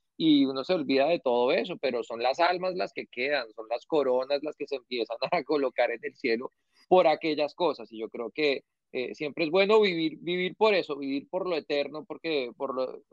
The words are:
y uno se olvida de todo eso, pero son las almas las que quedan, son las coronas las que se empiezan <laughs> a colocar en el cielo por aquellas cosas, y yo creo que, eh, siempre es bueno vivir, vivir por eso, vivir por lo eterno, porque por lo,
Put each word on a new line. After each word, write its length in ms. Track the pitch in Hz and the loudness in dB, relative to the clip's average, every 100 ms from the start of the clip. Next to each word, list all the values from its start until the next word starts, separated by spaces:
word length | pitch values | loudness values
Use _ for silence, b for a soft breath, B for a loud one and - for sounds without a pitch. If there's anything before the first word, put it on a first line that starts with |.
| _ - | _ 0
y 300 | 160 147 135 | 4 6 6
uno 180 | 135 127 | 0 -2
se 100 | 185 | -2
olvida 320 | 131 135 139 | 2 2 4
de 140 | 131 | 2
todo 320 | 131 120 123 | 2 2 4
eso, 260 | 180 233 170 | 2 0 -4
pero 240 | 139 120 | -4 -2
son 180 | 107 117 120 | -6 -2 -2
las 160 | 139 | 2
almas 340 | 175 180 185 180 | 2 2 -2 -4
las 180 | 190 | -6
que 140 | - 117 | -6 -10
quedan, 460 | 120 131 147 113 107 | -6 -2 -2 -4 -10
son 140 | 110 | -6
las 160 | 120 - | -6 -2
coronas 540 | 160 131 127 131 143 | 0 2 0 0 -2
las 140 | 151 - | -4 -8
que 100 | 143 | -8
se 80 | 135 | -8
empiezan 400 | - 123 110 117 | -6 -4 -4 -4
<laughs> 100 | 131 | -2
a 140 | 175 135 | -2 0
colocar 480 | 156 131 - 120 | 0 0 0 0
en 80 | 120 | -2
el 140 | 147 - | -10 -6
cielo 340 | 123 113 131 - _ b _ | -2 -2 -4 -14 _ b _
por 180 | 185 165 | 6 6
aquellas 480 | 151 160 147 147 - | 2 0 -2 -2 -2
cosas, 380 | 170 131 110 | -2 -2 -8
y 80 | 110 | -10
yo 80 | 110 | -10
creo 220 | 117 117 | -8 -8
que, 320 | - 151 131 - _ _ | -2 0 0 -6 _ _
eh, 220 | 127 123 - | -8 -8 -8
siempre 300 | 151 135 160 | -8 -4 0
es 60 | |
bueno 280 | 180 196 220 | 2 4 4
vivir, 380 | 208 170 160 135 | 4 2 -2 -4
vivir 360 | 160 180 180 - | -6 -4 -4 0
por 180 | 214 196 | 2 2
eso, 240 | 151 143 | 0 -6
vivir 300 | 139 139 - | -4 -6 -6
por 180 | 180 170 | -6 -4
lo 80 | 165 | -4
eterno, 480 | 123 147 143 151 139 | -2 -2 -2 -6 -12
porque 460 | 147 165 151 123 - | -10 -4 -2 -4 -6
por 180 | 135 127 | -6 -4
lo, 300 | 127 - - | -4 -6 -16